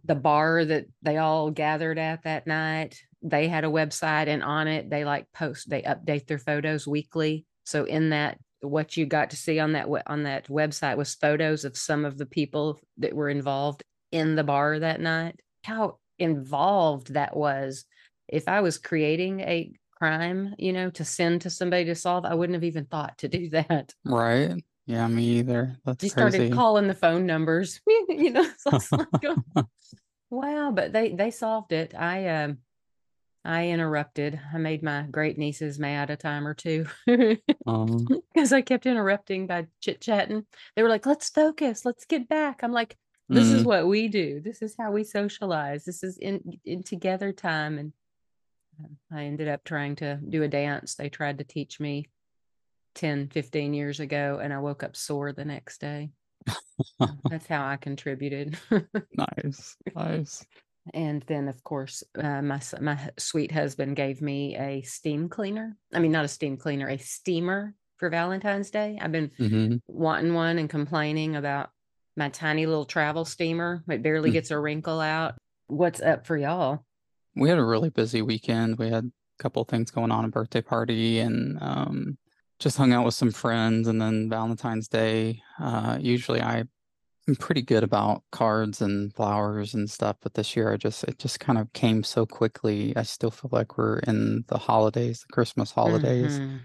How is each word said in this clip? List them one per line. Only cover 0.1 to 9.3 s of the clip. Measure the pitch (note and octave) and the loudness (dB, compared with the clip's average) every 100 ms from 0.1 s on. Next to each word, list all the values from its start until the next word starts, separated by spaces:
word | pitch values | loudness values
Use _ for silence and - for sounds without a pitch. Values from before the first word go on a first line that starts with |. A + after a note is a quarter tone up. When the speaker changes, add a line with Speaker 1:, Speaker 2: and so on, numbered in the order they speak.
Speaker 1:
bar | D3 D3+ D3 D#3 E3 D#3 | 2 4 4 4 4 2
that | D3+ - _ | 0 -2 _
they | D#3 D#3 | -2 2
all | D#3 D#3 D3+ | 2 2 0
gathered | D3+ D3+ D#3 D#3+ D#3+ | 0 0 0 -2 -2
at | D#3+ E3 | -4 -4
that | D#3+ D#3 D#3+ | -4 -4 -2
night, | D#3 D#3 D#3+ D3+ - _ _ | -2 -2 -2 -6 -12 _ _
they | D3+ D3 D#3+ | 0 2 2
had | D#3+ | 2
a | D#3 | 2
website, | D#3 D#3 - D#3+ D3+ D3 | 2 0 0 0 2 2
and | D3+ | 0
on | D#3+ D#3 D#3 | 0 0 0
it, | D#3 - | -2 -2
they, | D3 D3 | -2 0
like, | C#3+ - | -2 -4
post, | - D3+ - - | -6 -6 -6 -6
they | C#3 | -4
update | - C#3 - D3 - | -2 -4 -2 -2 -2
their | D3 | -4
photos | - D3 D#3 D#3 C#3+ | -2 -2 0 -2 -2
weekly. | D3 - D#3+ D#3 D#3 - _ | -4 -2 0 0 -2 -8 _
So | - D3+ | -4 -2
in | - D#3 D#3+ | 0 2 2
that, | D3+ D3 - _ _ | 2 -2 -4 _ _
what | C#3 D3+ D#3 E3 | -4 -2 -2 -2
you | D3 | 0
got | D3+ - | 0 0